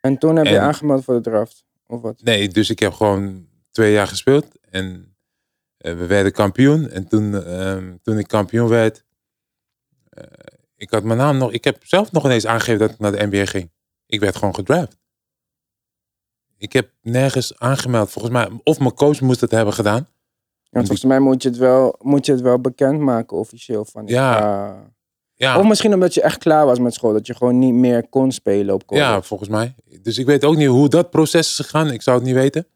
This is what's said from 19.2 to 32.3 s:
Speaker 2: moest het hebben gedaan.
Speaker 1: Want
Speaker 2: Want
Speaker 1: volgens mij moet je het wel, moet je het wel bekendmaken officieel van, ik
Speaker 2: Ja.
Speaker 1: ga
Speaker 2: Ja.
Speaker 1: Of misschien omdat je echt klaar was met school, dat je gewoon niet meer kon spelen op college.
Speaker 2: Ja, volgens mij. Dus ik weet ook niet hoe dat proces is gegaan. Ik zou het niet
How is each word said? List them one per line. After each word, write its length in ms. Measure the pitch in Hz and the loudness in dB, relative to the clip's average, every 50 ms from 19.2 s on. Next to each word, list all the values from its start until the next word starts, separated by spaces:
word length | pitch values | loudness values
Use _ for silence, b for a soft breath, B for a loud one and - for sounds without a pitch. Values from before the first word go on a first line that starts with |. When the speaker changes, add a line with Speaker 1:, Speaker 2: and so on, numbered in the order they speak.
Speaker 2:
moest 200 | 135 127 127 - | 2 0 2 0
het 100 | - 113 | 0 0
hebben 220 | - 113 113 104 104 | 2 0 2 0 -2
gedaan. 200 | - 104 104 104 | 0 0 0 0
Speaker 1:
Want 140 | 120 156 _ _ _ _ _ _ _ _ _ _ _ _ _ | -2 -4 _ _ _ _ _ _ _ _ _ _ _ _ _
Speaker 2:
Want 160 | - 123 117 | -4 -2 -2
Speaker 1:
volgens 200 | 95 101 - - 131 | 0 -2 0 2 2
mij 100 | 135 131 | 2 4
moet 240 | 139 135 131 127 - | 4 2 2 0 -2
je 60 | 131 | -4
het 80 | 120 | -2
wel, 380 | 120 127 127 127 131 131 117 - _ | 2 2 4 4 4 4 2 0 _
moet 240 | - 135 143 143 - | -2 0 0 0 2
je 60 | - | 0
het 100 | 139 127 | -2 0
wel 180 | 123 127 123 127 | 2 0 0 0
bekendmaken 760 | 127 131 123 - 143 135 143 156 147 135 120 113 113 - - | 0 -4 -2 0 -2 0 0 0 0 0 0 -2 -4 -6 -8
officieel 480 | - 110 - - 117 - - 117 107 110 | -8 -8 -8 -12 -20 -12 -8 -8 -8 -8
van, 180 | - - 110 107 | -10 -14 -16 -8
ik 60 | 104 | -2
Speaker 2:
Ja. 240 | 120 123 135 131 117 | -2 0 2 2 2
Speaker 1:
ga 540 | 107 107 104 101 98 101 101 98 98 104 107 _ _ _ _ _ _ _ _ _ | 2 0 0 -2 -4 -6 -10 -12 -16 -20 _ _ _ _ _ _ _ _ _ _
Speaker 2:
Ja. 240 | _ 127 135 127 180 | _ -2 2 2 4
Speaker 1:
Of 80 | 202 | 4
misschien 260 | 220 214 202 - 220 202 | 4 2 2 2 2 2
omdat 200 | 185 185 170 - | 2 2 2 2
je 80 | 156 | 0
echt 160 | - 160 - | 0 0 -2
klaar 280 | - - 170 156 156 151 | -2 0 2 4 4 4
was 140 | 135 123 123 | 4 2 2
met 140 | 123 120 113 | 0 -2 -2
school, 200 | - - 113 107 | -2 -2 0 0
dat 140 | 107 104 | 0 -2
je 80 | - 120 | -6 -6
gewoon 240 | - 123 123 123 123 | -2 0 0 2 2
niet 140 | 131 131 117 | 2 2 2
meer 340 | 123 127 123 120 117 113 _ | 2 2 2 2 0 -2 _
kon 220 | - 135 135 131 | -2 0 0 0
spelen 420 | 127 - _ - 98 101 101 101 95 | -2 -4 _ -2 0 0 0 -2 -4
op 120 | 95 - | -4 -4
college. 200 | _ - 143 147 | _ 0 0 2
Speaker 2:
Ja, 140 | 127 110 98 | 2 0 -2
volgens 280 | 92 - 107 95 104 101 | -4 -6 -10 -10 -8 -6
mij. 260 | 110 110 113 123 131 _ _ _ _ 87 | -4 -4 -4 -4 -8 _ _ _ _ -10
Dus 160 | 95 117 113 | _ -8 -6
ik 80 | 127 131 | -2 2
weet 180 | 131 147 139 - | 2 2 4 4
ook 120 | 147 165 | 2 2
niet 120 | 151 147 | 4 4
hoe 220 | 135 123 127 147 139 | 4 4 4 4 4
dat 200 | 143 170 170 - | 4 2 2 2
proces 400 | - 156 160 151 - 165 156 - | 2 0 2 2 2 0 0 0
is 60 | - - - | -4 -8 -8
gegaan. 260 | - - 151 160 151 | -4 -2 -2 -2 -2
Ik 100 | 123 113 | -4 -4
zou 160 | - - 127 | 0 0 2
het 80 | 123 123 | 2 2
niet 100 | 127 | 0